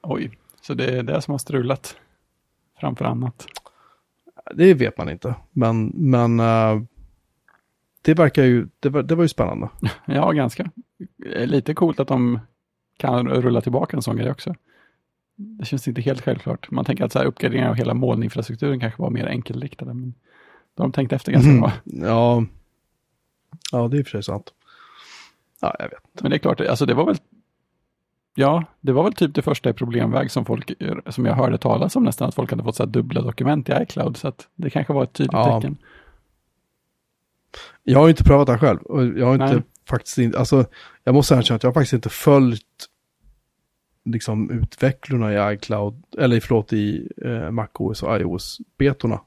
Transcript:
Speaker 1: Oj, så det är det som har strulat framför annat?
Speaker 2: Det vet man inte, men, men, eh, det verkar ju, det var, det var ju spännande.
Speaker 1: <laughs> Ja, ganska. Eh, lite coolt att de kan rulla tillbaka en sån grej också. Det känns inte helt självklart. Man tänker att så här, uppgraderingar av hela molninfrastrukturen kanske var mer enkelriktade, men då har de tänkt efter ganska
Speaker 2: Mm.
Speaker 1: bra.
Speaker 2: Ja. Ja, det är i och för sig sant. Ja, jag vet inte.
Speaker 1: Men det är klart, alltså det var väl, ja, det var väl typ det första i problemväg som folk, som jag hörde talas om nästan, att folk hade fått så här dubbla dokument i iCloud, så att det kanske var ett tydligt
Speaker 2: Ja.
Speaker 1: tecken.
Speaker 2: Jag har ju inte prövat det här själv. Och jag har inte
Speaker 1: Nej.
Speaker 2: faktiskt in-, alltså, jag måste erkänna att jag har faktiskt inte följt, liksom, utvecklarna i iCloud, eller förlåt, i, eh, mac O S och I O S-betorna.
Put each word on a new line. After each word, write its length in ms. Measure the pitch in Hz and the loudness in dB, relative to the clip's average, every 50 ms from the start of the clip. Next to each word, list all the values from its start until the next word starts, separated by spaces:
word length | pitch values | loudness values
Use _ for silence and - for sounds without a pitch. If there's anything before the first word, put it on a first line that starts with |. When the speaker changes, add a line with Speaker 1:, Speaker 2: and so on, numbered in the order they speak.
| - | -6
Speaker 1:
Oj, 280 | 165 - - - 120 - _ _ _ _ _ | -6 -6 -6 -6 -8 -12 _ _ _ _ _
så 120 | - - - | -10 -8 -6
det 120 | 123 127 127 127 | -4 -2 -2 -2
är 60 | 127 117 | -4 -4
det 180 | 123 151 160 | -2 -4 -4
som 100 | 143 - | -4 -4
har 80 | 143 131 | -6 -8
strulat 560 | - - 151 131 120 127 135 143 - - - - _ _ _ _ _ _ _ _ _ _ _ _ _ _ _ _ | -6 -4 -4 -2 -2 -2 -4 -4 -6 -18 -20 -20 _ _ _ _ _ _ _ _ _ _ _ _ _ _ _ _
framför 260 | - 147 127 - - | -6 -6 -4 -4 -4
annat? 420 | - 123 117 127 123 - - - - _ - _ - _ _ _ _ _ _ _ _ _ _ _ - _ - _ - - | -4 -4 -4 -6 -6 -8 -10 -20 -20 _ -20 _ -20 _ _ _ _ _ _ _ _ _ _ _ -20 _ -20 _ -12 0
Speaker 2:
Det 180 | - 170 190 180 | 4 6 6 8
vet 240 | 131 123 107 - | 6 4 -2 -2
man 120 | - 82 - | -6 -8 -8
inte, 260 | 78 - - 131 120 - - _ | -8 -8 -6 -8 -8 -8 -12 _
men, 340 | _ 143 120 113 113 113 110 - - | _ 0 2 2 2 0 -2 -4 -2
men, 440 | - 165 135 127 120 120 117 117 117 | 0 2 4 4 4 4 4 4 4
eh, 420 | 117 113 113 113 110 110 110 107 117 - _ - - _ _ _ _ _ _ _ _ _ _ _ _ _ _ _ _ _ _ _ | 4 4 4 4 4 2 2 0 -4 -8 _ -20 -20 _ _ _ _ _ _ _ _ _ _ _ _ _ _ _ _ _ _ _
det 120 | - 151 160 | 2 2 4
verkar 300 | 170 165 143 - 156 135 | 6 4 4 4 4 4
ju, 240 | 127 120 120 - - _ _ | 6 4 4 0 -4 _ _
det 100 | - 139 | -4 -2
var, 140 | 135 147 127 | 0 0 0
det 120 | 135 165 | 0 2
var 80 | 165 170 | 2 2
ju 60 | 151 | 0
spännande. 400 | - - 113 87 - 53 - 107 - - - | 2 -2 -2 -2 -2 -6 -8 -10 -8 -6 -6
Speaker 1:
<laughs> 180 | 113 - - _ | -6 -6 -6 _
Ja, 260 | - 143 139 151 - | -4 -2 0 0 2
ganska. 400 | 156 151 131 120 - - - 165 _ - - _ _ _ 180 - _ - - - - | 2 0 0 -2 -4 -6 -10 -10 _ -16 -20 _ _ _ -20 -20 _ -18 -14 -8 -6
Eh, 120 | - 117 | -4 -2
lite 260 | 131 156 135 123 - 156 | 0 0 -2 0 -2 -2
coolt 260 | - 175 165 151 - | 0 0 0 0 -2
att 80 | 139 | -2
de 320 | - 135 127 123 120 120 110 - _ _ _ _ _ _ _ _ _ _ | 0 0 0 2 0 0 -2 -6 _ _ _ _ _ _ _ _ _ _
kan 300 | _ - 120 123 123 123 | _ -2 0 0 0 0
rulla 340 | 127 135 127 123 123 120 117 | 0 0 0 2 2 2 2
tillbaka 360 | - 127 123 127 - - - | 0 0 0 -2 -2 -2 -4
en 60 | 139 - | -6 -4
sån 140 | 120 113 | -4 -4
grej 140 | 113 113 123 | -2 -2 -4
också. 240 | - - - - 170 _ _ _ _ _ _ _ _ _ _ _ _ _ _ _ _ | -4 -6 -8 -10 -10 _ _ _ _ _ _ _ _ _ _ _ _ _ _ _ _
Det 300 | - - 104 220 208 - | -18 -16 -16 -12 -14 -8
känns 220 | - 143 131 - | -6 -6 -6 -4
inte 140 | 131 120 127 | -6 -6 -2
helt 200 | 113 135 131 127 | -2 -2 -4 -2
självklart. 500 | - 135 120 120 - 120 120 - - - | -2 -4 -4 -4 -4 -8 -8 -8 -8 -6
Man 140 | - 127 127 | -6 -4 -2
tänker 180 | - 131 - 131 | -2 -2 -2 -2
att 60 | 120 | -2
så 80 | - 139 | 0 0
här, 60 | 135 | 0
uppgraderingar 440 | 139 127 - - 127 117 131 123 123 | -2 -2 -2 -4 -2 -2 0 0 0
av 60 | 113 | 0
hela 180 | 120 117 120 117 | -2 -2 -2 0
molninfrastrukturen 840 | 123 127 120 117 113 117 113 - - 117 - 120 113 147 143 139 127 | 0 0 0 0 0 -2 -4 -4 -6 -8 -8 -8 -4 -4 -4 -2 -2
kanske 220 | 120 113 - - | -4 -6 -6 -6
var 80 | 180 185 | -6 -4
mer 180 | - - - | -4 -4 -4
enkelriktade, 680 | - - 120 117 - - 123 147 139 - - 123 131 120 | -4 -6 -6 -8 -8 -10 -10 -10 -12 -14 -14 -12 -12 -10
men 200 | 123 127 127 120 _ _ _ _ _ _ _ _ _ _ _ _ | -10 -12 -12 -14 _ _ _ _ _ _ _ _ _ _ _ _
då 80 | - - | -4 -4
har 40 | |
de 40 | 131 | -2
tänkt 220 | - - 135 123 139 | 0 -2 -2 -2 -2
efter 180 | 123 - - | -4 -2 2
ganska 180 | - 135 123 151 | 4 6 8 8
Speaker 2:
Mm. 120 | 139 117 | 6 6
Speaker 1:
bra. 100 | 107 - - - _ | 4 2 0 -4 _
Speaker 2:
Ja. 640 | - - 65 78 104 113 113 120 120 120 117 113 104 - - _ _ _ _ _ _ _ _ _ _ _ _ _ _ _ _ _ _ - - _ - | -14 -10 -6 -2 0 2 2 4 4 4 2 0 -4 -8 -20 _ _ _ _ _ _ _ _ _ _ _ _ _ _ _ _ _ _ -20 -16 _ -6
Ja, 160 | - 123 117 | -4 -2 -2
det 100 | 117 135 | 0 0
är 20 | 147 | -2
i 40 | 131 | -4
och 40 | |
för 40 | - | -4
sig 120 | - 104 101 | -8 -8 -6
sant. 300 | - 98 101 - - _ _ _ _ _ _ - _ - - - - - - - _ _ _ _ _ _ _ | -6 -8 -8 -10 -14 _ _ _ _ _ _ -20 _ -20 -20 -20 -20 -20 -20 -20 _ _ _ _ _ _ _
Ja, 140 | - - - - | -6 -6 -6 -6
jag 60 | - | -10
vet 80 | - - - _ _ | -12 -12 -18 _ _
inte. 120 | _ - - | _ -6 -2
Speaker 1:
Men 60 | - | -2
det 60 | 156 | -2
är 20 | 151 | 0
klart, 220 | - - - - | 0 0 0 0
alltså 240 | - - 123 117 143 | 0 -2 0 0 0
det 80 | 123 120 | 0 2
var 120 | 127 165 | 2 2
väl, 120 | - 196 - _ _ _ _ _ _ _ _ _ _ _ _ _ _ _ _ _ _ _ _ _ _ _ | 0 0 -2 _ _ _ _ _ _ _ _ _ _ _ _ _ _ _ _ _ _ _ _ _ _ _
ja, 280 | - 135 139 156 170 160 - _ _ | 2 2 4 4 2 -2 -4 _ _
det 100 | - 139 | -2 2
var 120 | 127 139 170 | 2 4 2
väl 100 | 208 - | 2 2
typ 220 | - 180 147 143 | 0 -2 0 0
det 60 | 147 | -2
första 280 | - - 135 - - 127 | -2 0 -2 0 0 -2
i 40 | 110 | -2
problemväg 580 | - 131 120 117 120 113 113 117 131 139 - | -2 -6 -2 0 0 0 0 0 0 -2 -2
som 140 | - 127 110 | -4 -4 -2
folk, 260 | - 113 113 - - - _ - - - - - - | -2 -4 -6 -6 -10 -10 _ -6 -6 -6 -8 -10 -10
som 160 | - - 123 | -6 -2 -2
jag 80 | - - | 0 2
hörde 220 | 127 127 123 110 | 2 2 0 0
talas 380 | 110 - 123 113 113 - 185 - | 0 0 0 0 2 0 0 2
om 80 | 269 240 | 2 2
nästan, 240 | 190 - - 123 | 2 0 -2 -4
att 80 | 123 - | -2 -2
folk 140 | - 127 - | -4 -4 -4
hade 140 | 117 113 113 | -4 -4 -4
fått 120 | 120 110 | -6 -2
så 80 | - 113 | -2 -4
här 60 | 113 | 0
dubbla 300 | 110 123 113 120 - - | 0 -2 -2 0 -2 -2
dokument 480 | 123 120 110 - 127 135 151 147 127 - | -2 -4 -4 -2 -2 0 0 0 -2 -2
i 40 | 135 135 | -2 -2
iCloud, 360 | - - - - 127 - 117 | -2 -4 -4 -4 -4 -4 -6
så 100 | - - | -6 -8
att 200 | 143 127 - - _ _ | -10 -10 -10 -20 _ _
det 140 | - 175 135 | -8 -8 -4
kanske 240 | - 151 - - 147 | -4 -4 -2 -2 -2
var 100 | 139 127 | -2 -2
ett 100 | - _ | -2 _
tydligt 200 | - 143 131 - | -4 -4 -2 0
Speaker 2:
Ja. 260 | - 113 120 117 110 | 2 2 2 2 0
Speaker 1:
tecken. 160 | - 139 147 - _ _ - - _ - _ _ _ _ _ _ _ _ _ _ _ _ _ _ _ _ _ _ _ _ _ _ _ _ _ _ _ _ - - - - _ _ _ | -2 -4 -8 -10 _ _ -20 -20 _ -20 _ _ _ _ _ _ _ _ _ _ _ _ _ _ _ _ _ _ _ _ _ _ _ _ _ _ _ _ -20 -20 -20 -20 _ _ _
Speaker 2:
Jag 160 | - 123 139 | 4 6 8
har 60 | 156 | 8
ju 20 | 165 | 8
inte 140 | 160 - - | 8 6 6
prövat 220 | - 143 139 143 | 6 6 6 6
det 60 | 127 120 | 4 2
här 60 | 110 | 4
själv. 200 | 156 131 98 - | 4 2 2 0
Och 260 | - - - 127 127 | -4 -4 0 0 0
jag 200 | 120 - 104 127 | 0 0 0 2
har 80 | 123 131 | 2 4
inte 120 | 131 131 135 139 | 2 2 2 2
Speaker 1:
Nej. 100 | 120 - _ _ _ _ - | 0 0 _ _ _ _ -4
Speaker 2:
faktiskt 280 | 135 120 - - - | -4 -4 -4 -4 -2
in-, 180 | - 123 117 - | 0 0 0 2
alltså, 300 | - 127 - 147 135 120 - _ - - - - _ _ | 0 2 4 4 4 4 2 _ -20 -20 -20 -20 _ _
jag 120 | 135 131 | 4 4
måste 200 | 143 139 - 143 | 4 6 6 4
erkänna 200 | 123 113 - 120 | 4 4 2 0
att 80 | 110 - | 2 0
jag 60 | 127 | 2
har 40 | 123 | 2
faktiskt 200 | 165 135 - - | 2 2 2 0
inte 160 | 117 - 110 | -2 -2 -4
följt, 760 | - - - 156 143 139 131 123 113 104 _ _ _ _ - _ _ _ _ _ _ _ _ _ _ _ _ _ _ _ _ _ _ _ _ _ _ _ _ | -8 0 4 6 6 8 6 4 2 -2 _ _ _ _ -20 _ _ _ _ _ _ _ _ _ _ _ _ _ _ _ _ _ _ _ _ _ _ _ _
liksom, 460 | - 117 110 - - 107 107 107 - | -6 -4 -4 -4 -4 -2 -2 -2 -2
utvecklarna 1000 | 120 117 - - - - - 135 135 _ - - 135 120 113 107 104 101 101 104 | -2 -4 -4 -4 -2 0 0 0 0 _ -6 -4 -2 -2 0 0 0 0 0 0
i 40 | 104 | -2
iCloud, 480 | 101 - - 110 104 101 104 110 135 - _ - | -4 -6 -6 -4 -2 -2 -4 -6 -10 -20 _ -4
eller 220 | - 143 127 120 113 | 0 2 4 4 2
förlåt, 340 | - - 127 110 104 - 120 | 2 2 0 0 2 0 -2
i, 380 | 107 104 104 - - - - - - - | -2 0 -2 -4 -6 -8 -12 -14 -10 -8
eh, 260 | 123 120 117 - 80 | -8 -6 -6 -6 -6
mac 160 | 113 117 107 - _ | -4 -6 -6 -8 _
O 180 | - - 110 | -6 -4 -4
S 120 | 110 - - | -4 -4 -4
och 160 | - 113 98 | -2 -2 0
I 40 | 87 | -2
O 120 | 87 87 | -2 -4
S-betorna. 840 | 95 - - - - - _ _ - 135 143 131 _ - 120 107 - _ | -6 -8 -10 -14 -16 -18 _ _ 0 0 0 0 _ -4 -4 -4 -4 _